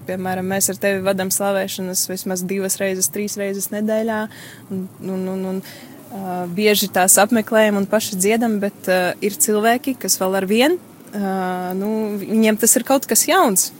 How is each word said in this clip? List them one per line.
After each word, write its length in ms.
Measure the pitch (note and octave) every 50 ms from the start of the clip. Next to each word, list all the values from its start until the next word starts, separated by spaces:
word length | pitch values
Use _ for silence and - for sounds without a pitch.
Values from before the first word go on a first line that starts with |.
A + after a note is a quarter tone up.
| -
piemēram, 420 | - F#3 F#3 F#3 F#3 F#3 F#3 F#3
mēs 240 | F#3 G3 G3 F#3+ -
ar 80 | F#3 -
tevi 240 | - G3+ G3 F#3+
vadam 320 | F#3 G3 G3 F#3+ F#3 F#3+ -
slavēšanas 720 | - G3+ G3+ G3 F#3+ G3 G3 - - F#3 F3+ F#3 - -
vismaz 400 | - F#3 F#3 - G3 F#3 F3+ F#3
divas 320 | F3+ G3 G3 F#3+ F#3+ - -
reizes, 320 | G3 G3 F#3+ F#3 F3+ -
trīs 240 | - G#3 G#3 G#3 -
reizes 380 | G#3 G3+ G3 G3 G3 G3 - G#3
nedēļā, 480 | G#3 G#3+ G#3+ G#3+ A3 A3 A3+ A3 G#3+ G#3+ G#3+ - - - - - - -
un, 200 | - G3 F#3 F#3+ F#3+ - -
un, 280 | - F#3 F#3+ F#3 F#3
un, 180 | F#3 F#3+ F#3+ F#3+
un, 160 | F#3+ F#3 F#3+ F#3+ - - - - - - - - -
ā, 320 | B3 G3 F#3+ F#3 F3+ F3+ F3+
bieži 400 | F3 F3 G3 G#3+ G#3+ G#3 G3 G#3
tās 320 | F#3+ - F#3+ F3+ F#3+ - G3
apmeklējam 640 | G3+ G#3+ A#3+ A3+ G#3+ - A#3 G#3+ A3 G#3+ G#3 G3+
un 80 | G3+ G3
paši 240 | G#3 A3 - - G#3+
dziedam, 460 | F#3 F#3 G3+ A3+ A3+ A#3+ A#3 G#3+ G3+
bet, 240 | G3+ G3+ - - -
ā, 160 | F#3+ F#3 F#3 F3+ F3 -
ir 180 | - - G#3 G3+
cilvēki, 640 | - - - G#3+ G#3 G#3 A3+ A#3 B3 - C4+ B3+ -
kas 220 | - F#3+ - -
vēl 160 | F#3+ F#3 F#3+ G3
ar 80 | F#3+
vien, 320 | F#3 G#3+ A3+ B3+ D#4 F4+ F4+ - - - - - -
ā, 600 | - G#3 G3+ F#3+ F#3+ F#3+ F#3 F#3 F#3 F3+ F3+ F3+
nu, 200 | F#3 F#3+ G3 G#3+ A3 A3 A3 G#3 G#3
viņiem 400 | G3+ F#3+ - G#3+ A3 A3 A3 G#3+ G#3
tas 140 | A#3 A3+ -
ir 80 | B3+
kaut 240 | A#3+ - C4+ C#4 -
kas 160 | - A3+ -
jauns. 460 | - - D#4 F#4+ F4 B3 F#3+ - - - -